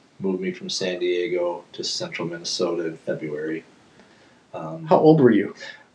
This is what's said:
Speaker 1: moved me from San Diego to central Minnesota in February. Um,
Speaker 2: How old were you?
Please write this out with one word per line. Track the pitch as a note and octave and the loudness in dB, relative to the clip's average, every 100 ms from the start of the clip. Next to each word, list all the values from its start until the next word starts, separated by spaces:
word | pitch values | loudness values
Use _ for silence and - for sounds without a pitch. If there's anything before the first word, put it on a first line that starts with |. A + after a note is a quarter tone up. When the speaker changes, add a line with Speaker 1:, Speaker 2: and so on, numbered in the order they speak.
| _ - | _ -8
Speaker 1:
moved | F#2+ F#2 | -4 -2
me | F#2 | -4
from | - F#2 | -6 -6
San | - F#2 F2+ | -4 -4 -2
Diego | F2 F2 F2 F2 F2 E2+ - | -2 0 0 -2 -2 -4 -12
to | - | -10
central | E2+ - F2 - E2 | -6 -6 -8 -6 -8
Minnesota | E2+ - - F2 E2+ D#3+ | -8 -6 -2 -2 -2 -4
in | - | -6
February. | - D#2 D#2 D2+ D#2+ D#2+ - _ _ _ - _ _ _ _ | -6 -6 -6 -6 -6 -8 -10 _ _ _ -20 _ _ _ _
Um, | - D#3+ E3 D#3+ | -12 -10 -6 2
Speaker 2:
How | F#3+ | 6
old | D#3 D#3 | 8 8
were | B2 | 8
you? | G2+ G2+ - - - _ | 6 2 -6 -16 -18 _